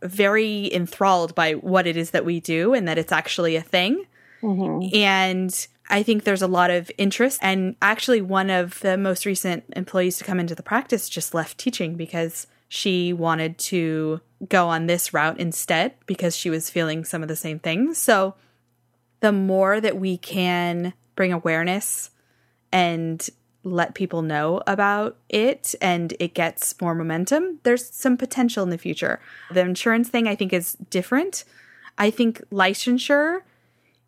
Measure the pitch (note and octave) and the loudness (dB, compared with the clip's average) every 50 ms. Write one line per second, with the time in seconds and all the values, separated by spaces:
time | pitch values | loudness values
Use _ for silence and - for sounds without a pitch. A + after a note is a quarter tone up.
0 | - F3+ F#3+ G#3 G3+ G3 G#3 A3 A3 G#3+ G#3+ G#3 G3+ - - F3+ F3 E3+ - - | -10 -6 0 2 4 4 4 4 2 2 -2 -2 -4 -2 -2 -2 -2 -2 -2 2
1 | G3 G3 F#3 F3 E3+ D#3+ - F3 E3 D#3+ D#3 - - F#3 F#3 F#3 F3 E3+ E3 E3 | 4 4 4 4 2 0 0 2 2 2 2 -2 -2 2 2 2 4 2 0 -2
2 | E3 E3 - D#3+ - E3+ E3+ E3 - E3+ D#3+ E3 F3 A#3 C4+ A#3+ F#3 E3 D#3 E3 | -2 0 0 0 0 0 -2 -2 -2 -2 0 2 2 2 2 2 2 0 0 0
3 | D#3 - E3+ D#3 - - - - E3+ E3 D#3+ D#3+ D#3+ - - F3+ F3+ G#3 D4 G4 | 0 0 0 0 0 -2 -2 0 0 0 0 0 -2 2 2 2 2 2 0 -2
4 | F#4+ _ _ _ _ _ - - A#3 G#3 F#3+ F#3 F#3+ D#3+ D#3 D#3+ F#3 F#3+ G3 G#3 | -4 _ _ _ _ _ -12 -6 -2 -2 0 0 0 -2 -2 -2 -2 0 2 4
5 | G#3 G3 F#3+ F#3+ F#3+ F#3+ F#3 F#3 F#3 F#3 - - - - _ _ - - G3+ G#3 | 4 4 4 2 2 0 0 -2 -2 -2 -4 -6 -8 -10 _ _ -4 0 0 2
6 | G#3 A#3 A3 G#3 - G#3+ G3 F#3 F#3+ F3+ F#3 F3+ F3 F3 F3 F3 F3 - - - | 2 2 2 2 2 0 0 2 2 2 4 4 4 4 2 0 -2 -4 -4 -2
7 | G3+ G3 - - A#3+ C4+ C4+ - - F#3+ F#3+ F#3+ F#3 F#3 - - G3 G3+ A3 A3 | -2 0 2 2 0 0 0 0 0 0 0 0 0 -2 -2 0 2 2 2 2
8 | - C4 A#3+ G#3+ F#3+ F#3 F#3+ F#3+ F#3+ G3 F#3 F3+ F3+ F3+ - - - F#3+ F#3 G3 | 2 2 2 2 2 2 0 0 2 2 2 0 0 -2 -4 -2 0 0 0 2
9 | G3 F#3+ F3+ - - G#3 F#3 - - F#3 F3 - - - - F#3+ F#3 - - F#3 | 0 0 -2 -2 -2 -4 -4 -2 -2 -4 -4 -4 -6 -10 -8 -8 -6 -2 0 0
10 | F3+ F#3 F3 - - G3+ F#3 F3+ F3 E3 E3 - - - G#3 B3+ C#4 - A#3+ G3 | 0 0 0 -4 -4 -2 -2 -2 -2 -2 -4 -8 -4 -2 -2 0 0 0 -2 -2
11 | - - - E3 - - - E3 D#3+ - - - - B3+ A#3+ - F3+ D#3+ E3+ E3 | -2 -4 -6 -6 -6 -4 -2 -2 -4 -4 -6 -6 -4 -4 -2 -2 -4 -4 -4 -6
12 | E3 - - E3 E3 E3 - - - _ _ _ _ - - - - G3+ F#3 F3+ | -8 -6 -4 -4 -4 -4 -6 -10 -14 _ _ _ _ -12 -8 -4 0 0 2 2
13 | F3 F3 F3 E3+ E3 E3 D#3+ D#3+ D#3+ E3 E3+ - - - G3 F3 E3 D#3+ D#3 D#3 | 2 0 0 0 0 0 0 0 0 -4 -4 -6 -6 -2 -2 0 0 0 -2 -2
14 | D#3 D#3 D#3 E3+ _ _ _ - F#3+ - G3+ F#3 F3 E3+ E3 D#3+ E3 E3+ F3 F3 | -2 -2 -4 -6 _ _ _ -12 -4 2 4 4 4 4 2 0 0 0 0 0
15 | - - - D3 D3+ D#3+ - - F3 E3 - - - - E3+ D#3+ F#3+ B3 - _ | 0 -2 0 2 2 2 0 -2 -4 -4 -4 -4 -2 0 2 2 0 0 -4 _
16 | _ - F#3 - F3+ E3+ E3+ - - F3 D#3+ D#3+ - - - F3 E3 D#3+ D#3 D#3+ | _ -6 -4 -2 -2 -2 -2 -2 -4 -2 -4 -4 -4 -4 -2 -2 -2 -2 -2 -4
17 | D#3+ - - E3 D#3 D#3 D#3 - - D#3 D3+ E3 - E3 E3 G3+ C4 D#4+ D#4+ - | -6 -6 -6 -6 -6 -6 -6 -6 -6 -8 -8 -6 -4 -2 0 0 0 0 0 0
18 | - B3+ A3 F#3+ F#3+ G3 - _ _ _ _ _ _ _ _ _ _ _ _ _ | 4 4 4 4 4 0 -4 _ _ _ _ _ _ _ _ _ _ _ _ _
19 | _ _ _ - A3 G#3+ G#3 G3 F#3+ F#3+ F#3+ F#3+ F#3+ F#3+ G#3 A3 A3 G3+ - F#3+ | _ _ _ 2 2 2 4 4 2 2 4 4 4 4 2 2 0 0 -2 -2
20 | F#3+ F#3+ F3+ F3 - - - F#3+ F3+ F3+ F3+ F3 F3 F3 E3+ F3 F3 F3+ - _ | -2 -2 -4 -4 -6 -6 -2 -2 0 0 0 0 0 -2 -2 -2 -4 -6 -8 _
21 | _ _ - - F#3+ F3+ F3 E3 - E3 D#3+ E3 E3+ F3+ F#3 G#3 - - - - | _ _ -4 -2 0 0 0 0 0 0 0 0 0 -2 -2 -2 -4 -4 -6 -6
22 | - - _ _ _ _ _ _ _ _ _ _ _ - - F#3 F3 E3+ E3 E3 | -8 -12 _ _ _ _ _ _ _ _ _ _ _ -2 2 2 2 2 0 -2
23 | E3 E3 D#3+ D#3+ - - - _ _ _ _ _ - F#3 F3+ E3+ E3+ - - - | -4 -4 -4 -6 -8 -10 -12 _ _ _ _ _ -8 -4 -2 0 -2 -2 -2 -4
24 | F#3+ F3+ F3 E3 D#3+ D#3 D3+ D3 D3+ D#3+ F3+ G3+ - G3+ G3 G#3 G3+ G3+ G3+ G#3 | -4 -2 -2 -2 -2 -2 0 0 0 0 0 -2 -2 -2 0 0 2 0 0 0
25 | G#3+ A3+ - _ _ - - G#3+ A3+ C4 - - - - - - G3 F#3 F3 E3+ | -2 -4 -6 _ _ -2 0 2 2 2 0 -2 -4 -8 -4 0 0 0 2 0
26 | E3+ D#3+ - - F3 E3+ - F3+ E3 E3 - - - - - - F#3 E3+ E3 E3 | -2 -4 -4 -4 -4 -4 -2 -2 -2 -2 -2 -4 -6 -6 -4 -2 -2 -2 -2 -2
27 | D#3+ E3 D#3+ E3+ F#3 - C#4+ D#4 F4+ F#4 D#4+ - - B3 A#3+ A#3+ - - - - | -2 -2 -2 -2 0 2 2 0 0 -2 -4 0 2 2 2 2 0 -6 -6 0
28 | - C4 B3 - C4 B3+ - C4 B3 A3+ - G#3 F#3+ F3+ E3+ E3+ - F3 D#3 - | 2 2 2 2 0 -4 0 0 0 2 2 0 -2 -2 -2 -4 -4 -6 -4 -2
29 | - - - - - - - - - - F3 F#3 F3+ F3+ F3+ - - A#3 A3+ A3+ | -2 -2 -2 -4 -6 -14 -20 -20 -10 -2 0 2 2 2 0 0 2 2 2 2
30 | A#3+ - - A#3 A3+ G#3+ G3+ - G3+ F#3 F#3 F3 F3 - - - - - - F3+ | 2 2 2 0 2 2 0 0 -2 0 0 -2 -2 -4 -8 -10 -8 -4 -2 -2
31 | F3+ - B3 C#4+ F4+ G4 - - - _ _ - - - - - - - - - | 0 2 0 0 0 0 -4 -8 -12 _ _ -20 -20 -20 -20 -20 -20 -10 -2 0
32 | G#3 G#3+ G#3+ - A#3 A3+ A3+ - - - G3+ G3 F#3 F#3+ G3+ - - B3 B3 B3+ | 2 2 4 2 2 2 0 -2 -8 -4 2 2 4 4 2 0 0 0 0 0
33 | - - C#4+ C#4+ D4+ D#4+ F4 F#4+ - _ _ _ _ _ _ _ _ _ _ _ | 2 2 4 4 4 2 0 -4 -6 _ _ _ _ _ _ _ _ _ _ _
34 | _ | _